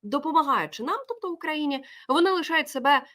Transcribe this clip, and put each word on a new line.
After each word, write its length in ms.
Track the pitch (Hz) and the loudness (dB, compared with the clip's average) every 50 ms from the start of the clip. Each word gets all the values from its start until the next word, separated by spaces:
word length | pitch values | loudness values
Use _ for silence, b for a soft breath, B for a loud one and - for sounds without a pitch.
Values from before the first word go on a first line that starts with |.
| - | -8
допомагаючи 800 | 208 226 285 285 320 302 330 302 277 262 214 170 202 - - 220 | -4 -4 -2 -2 0 2 2 2 2 0 0 0 -4 -6 -8 -6
нам, 160 | 285 392 523 539 | -4 -4 -6 -6
тобто 240 | - 480 466 - 370 | -10 -10 -8 -6 -8
Україні, 520 | 339 339 - 320 311 302 302 285 277 269 269 B B B B | -8 -6 -4 -4 -4 -2 -2 -2 -2 -4 -6 B B B B
вони 240 | B 262 320 339 381 | B 2 4 4 4
лишають 380 | 370 359 311 - 330 320 294 294 | 2 0 -2 0 0 0 0 0
себе 360 | - 269 240 277 285 262 269 B | -6 0 4 4 4 4 2 B